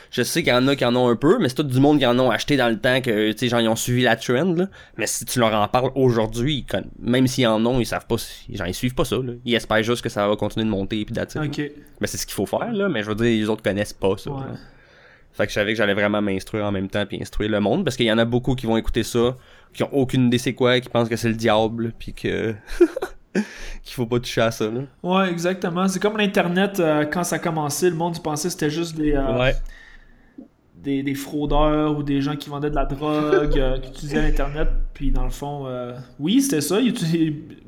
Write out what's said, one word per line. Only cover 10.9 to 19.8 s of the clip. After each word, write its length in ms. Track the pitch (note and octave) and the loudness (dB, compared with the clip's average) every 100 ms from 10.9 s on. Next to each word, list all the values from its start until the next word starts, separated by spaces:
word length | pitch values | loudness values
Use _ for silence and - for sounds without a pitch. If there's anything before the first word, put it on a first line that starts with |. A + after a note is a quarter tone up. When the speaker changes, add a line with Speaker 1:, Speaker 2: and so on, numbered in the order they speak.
| A2 | -4
Speaker 1:
puis 100 | G#2+ A#2 | -4 -6
that's 180 | - | -6
it, 60 | D3 | -6
là. 60 | D3 | -6
Speaker 2:
Ok. 240 | C#3+ D3 - - - | -6 -8 -10 -18 -6
Speaker 1:
Mais 60 | - | -6
c'est 100 | G2 | -6
ce 100 | - | -6
qu'il 100 | - | -4
faut 100 | G2 | -2
faire, 260 | A2 G#3 | -2 -2
là, 160 | G#3 G3 | -2 -2
mais 140 | A#2 | -2
je 60 | G#2 | -2
veux 80 | G#2+ | 0
dire, 80 | A#2 | 2
les 220 | A2 G#2+ | 2 0
autres 160 | G#2+ | -2
connaissent 280 | G#2+ G2+ G#2 | -2 -2 -4
pas 240 | - F#2+ G2+ | -2 -2 -2
ça, 120 | - | -6
Speaker 2:
Ouais. 80 | C#3 | -10
Speaker 1:
là. 100 | C3 - - - - - - - _ | -10 -12 -16 -20 -20 -20 -20 -20 _
Fait 140 | - | -4
que 60 | G#2+ | -2
je 40 | |
savais 160 | A2 G2+ | 0 0
que 40 | A2+ | 0
j'allais 160 | G2+ | 2
vraiment 260 | G2+ G#2 G#2 | 4 4 2
m'instruire 440 | G#2 F#2+ - A2 | 0 -2 -4 -4
en 80 | G#2 | -2
même 160 | F#2+ G2 | -2 -2
temps 180 | G#2 G2+ | -2 -4
puis 140 | G2 | -6
instruire 260 | - - G#2+ | -6 -4 0
le 120 | G#2 | 2
monde, 240 | G2+ D#3+ | 2 2
parce 120 | C3+ B2+ | 0 2
qu'il 100 | A2+ | 2
y 40 | |
en 80 | A2+ | 4
a 60 | |
beaucoup 320 | A#2 B2 C3 B2+ | 2 0 0 -2
qui 100 | A2+ | 0
vont 100 | A2+ | 0
écouter 280 | - A#2+ | 0 -2
ça, 320 | - A#2+ A#2+ B2+ - - - | 0 2 2 0 -12 -20 -10
qui 120 | - | -6